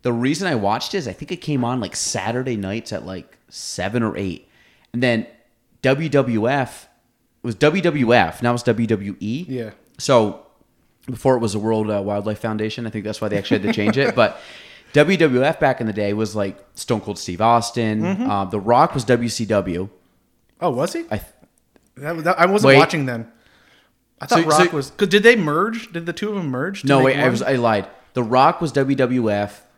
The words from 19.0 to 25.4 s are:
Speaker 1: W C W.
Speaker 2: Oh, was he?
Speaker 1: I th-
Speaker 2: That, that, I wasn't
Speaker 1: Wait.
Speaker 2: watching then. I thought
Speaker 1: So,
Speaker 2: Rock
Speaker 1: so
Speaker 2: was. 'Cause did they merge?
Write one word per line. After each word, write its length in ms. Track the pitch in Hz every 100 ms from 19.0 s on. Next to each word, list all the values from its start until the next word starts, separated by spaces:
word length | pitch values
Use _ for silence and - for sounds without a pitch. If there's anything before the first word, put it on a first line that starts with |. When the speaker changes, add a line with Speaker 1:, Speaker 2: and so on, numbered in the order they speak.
Speaker 1:
W 240 | 110 120 120
C 160 | -
W. 440 | 107 107 92 85 98 _ _ _ _ _ _ _
Speaker 2:
Oh, 100 | 175
was 220 | 123 175
he? 80 | 339 339
Speaker 1:
I 80 | -
th- 40 | - _ _ _ _ _ _ -
Speaker 2:
That, 280 | 143 165
that, 140 | 160 180
I 80 | 180
wasn't 220 | 202 135
Speaker 1:
Wait. 80 | 135
Speaker 2:
watching 280 | 165 165 131
then. 240 | 120 113 _ _ _ _ _ _ _ _ _
I 60 | -
thought 140 | 175
Speaker 1:
So, 40 | 160
Speaker 2:
Rock 220 | 151 170
Speaker 1:
so 60 | 160
Speaker 2:
was. 140 | 135
'Cause 160 | - 202
did 140 | 202
they 100 | 220
merge? 560 | 247